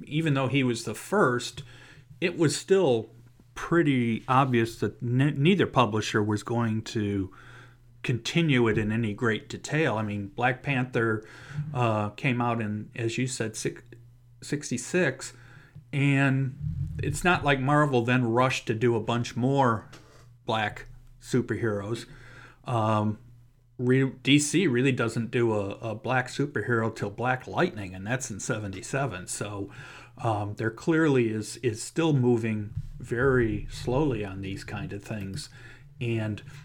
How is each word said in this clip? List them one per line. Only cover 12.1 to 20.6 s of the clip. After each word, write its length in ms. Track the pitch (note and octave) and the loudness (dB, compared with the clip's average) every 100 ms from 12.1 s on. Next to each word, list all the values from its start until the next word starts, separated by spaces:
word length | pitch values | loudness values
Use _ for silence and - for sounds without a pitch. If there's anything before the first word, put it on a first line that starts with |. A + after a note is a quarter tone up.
came 300 | - C#3+ A#2+ | -2 -2 0
out 220 | A#2+ A#2 | 0 -2
in, 260 | G#2 G#2 G#2+ - | -2 -6 -8 -4
as 220 | A2+ A#2+ | -4 -2
you 80 | B2+ | -2
said, 300 | - A2 - | -2 -6 -4
six-, 260 | C#3 - - - - - - - | -6 -8 -16 -20 -20 -20 -20 -18
sixty-six. 920 | - D3 - A#2+ - F3+ D#3+ B2+ - - - - - - - | -8 -6 -4 -6 -2 0 0 -2 -10 -16 -20 -20 -20 -20 -6
And 640 | C#3+ C#3 C#3 C#3 C3+ C3+ - - - - - | 0 2 4 4 2 -2 -4 -8 -6 -6 -4
it's 220 | - - | -4 0
not 200 | F#3 - | 2 2
like 160 | C#3+ C#3 | 2 2
Marvel 420 | C3 D3 D3 B2+ | 4 4 4 4
then 220 | A#2 B2+ | 2 2
rushed 420 | A#2+ A#2 B2+ B2+ - | 2 4 2 0 -2
to 80 | |
do 200 | A2+ A#2+ | 0 2
a 60 | A#2 | 2
bunch 360 | G#2+ A#2 A#2 - | 0 -2 -2 0
more 520 | B2+ C#3 B2+ G#2+ - - - - - - | 2 4 4 4 -2 -20 -20 -20 -20 -12
black 420 | - A2 | -4 -2